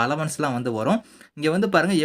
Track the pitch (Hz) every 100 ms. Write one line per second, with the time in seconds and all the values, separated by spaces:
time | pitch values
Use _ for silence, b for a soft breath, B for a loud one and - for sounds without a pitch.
0 | 120 156 156 - 147 123 123 110 120 220
1 | B B B 147 156 175 208 170 175 180